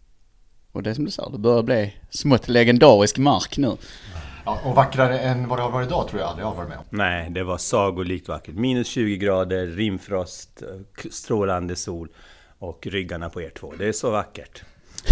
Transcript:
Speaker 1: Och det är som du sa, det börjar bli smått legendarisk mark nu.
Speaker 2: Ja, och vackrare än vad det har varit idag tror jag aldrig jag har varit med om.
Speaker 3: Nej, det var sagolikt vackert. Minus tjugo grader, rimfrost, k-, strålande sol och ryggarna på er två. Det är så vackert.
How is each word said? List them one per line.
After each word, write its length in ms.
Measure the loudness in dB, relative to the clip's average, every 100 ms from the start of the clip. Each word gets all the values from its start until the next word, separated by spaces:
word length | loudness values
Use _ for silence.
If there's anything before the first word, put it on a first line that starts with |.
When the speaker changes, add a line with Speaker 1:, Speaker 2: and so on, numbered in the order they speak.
| _ -20 _ _ _ -20 _
Speaker 1:
Och 100 | -8
det 80 | -6
är 40 |
som 100 | -4
du 60 | -4
sa, 180 | -6 -10
det 100 | -2
börjar 240 | 2 4
bli 320 | 4 0 0 -6 -14
smått 380 | -4 4 4 4
legendarisk 680 | 4 6 8 10 10 6 4
mark 400 | 2 2 0 -2
nu. 180 | -2 -2 -10 -20 -16 -14 -14 -12
Speaker 2:
Ja, 160 | -6 -6
och 100 | 0
vackrare 440 | 4 4 4 2 2
än 300 | 0 -2 -2
vad 100 | -2
det 40 |
har 80 | -2
varit 180 | -2 -2
idag 200 | -4 -4
tror 120 | -4
jag 80 | -6
aldrig 160 | -4
jag 40 | -6
har 60 | -6
varit 120 | -8
med 100 | -12
om. 60 | -10
Speaker 3:
Nej, 400 | -2 0 0 -4
det 140 | -6
var 140 | -4 -4
sagolikt 680 | 0 2 2 0 -4 -6 -6
vackert. 260 | -10 -10
Minus 340 | -4 -2 0 -2
tjugo 280 | -2 -2 0
grader, 500 | 0 0 0 -2 -4
rimfrost, 960 | -4 -2 -4 -4 -6 -6 -10 -20 -18 -16 -16 -18 -16
k-, 60 | -14
strålande 680 | -12 -4 0 0 -2 -4 -6
sol 320 | -8 -8 -10 _ -20 -20 _ -16
och 280 | -14 -12 -8
ryggarna 440 | -6 -6 -6 -8
på 120 | -10
er 80 | -12
två. 220 | -12 -16 -6
Det 80 | -4
är 40 |
så 180 | -2 -2
vackert. 520 | -2 -4 -10 -20 -20 -20 -20 -18 -8 4